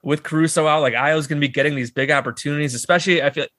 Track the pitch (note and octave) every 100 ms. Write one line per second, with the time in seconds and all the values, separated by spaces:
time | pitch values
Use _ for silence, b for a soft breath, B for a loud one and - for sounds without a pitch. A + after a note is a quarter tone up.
0 | C3+ D3+ - D#3 D#3+ D#3+ D#3 D#3 C3+ A#2
1 | C#3 D#3 C#3+ D3 C#3+ C#3 C#3+ C#3 B2 C3
2 | C#3 C#3+ B2+ A#2 D3 D3 D3 A#2+ - F3
3 | F3+ E3+ C#3 C#3 -